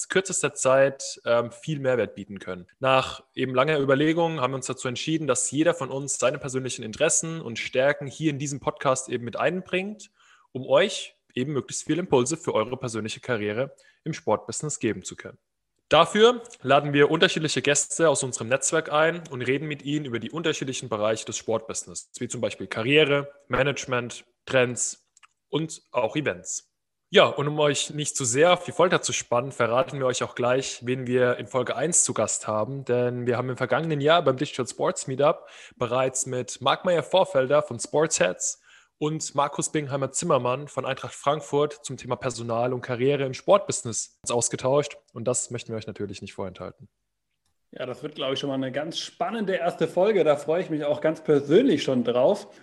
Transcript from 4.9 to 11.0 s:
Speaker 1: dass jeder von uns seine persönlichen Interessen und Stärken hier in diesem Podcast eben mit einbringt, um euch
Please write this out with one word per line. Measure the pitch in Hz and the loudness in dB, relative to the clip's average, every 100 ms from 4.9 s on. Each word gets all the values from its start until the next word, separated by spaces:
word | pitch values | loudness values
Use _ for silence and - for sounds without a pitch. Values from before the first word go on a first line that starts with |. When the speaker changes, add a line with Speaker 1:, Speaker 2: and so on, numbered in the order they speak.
| 120 - 160 147 | -6 -4 -2 0
Speaker 1:
dass | 123 - | 0 0
jeder | 135 160 165 | 2 2 2
von | 131 | -4
uns | 135 139 - | -6 -6 0
seine | 123 143 | 0 0
persönlichen | 143 131 131 - | -4 -4 -4 -8
Interessen | 113 104 156 - 165 165 | -10 0 0 2 -2 -8
und | 117 113 | -8 -8
Stärken | - 127 139 143 139 | -4 2 2 2 -4
hier | - 156 | -2 -2
in | 139 | -2
diesem | 147 139 | -4 -4
Podcast | - - 143 131 - | -4 -2 0 0 0
eben | 123 117 | -6 -6
mit | - | -2
einbringt, | 131 185 185 185 202 208 - _ _ _ _ | 0 -2 -4 -4 -4 -10 -18 _ _ _ _
um | 131 127 | -12 2
euch | 135 202 - | 4 4 0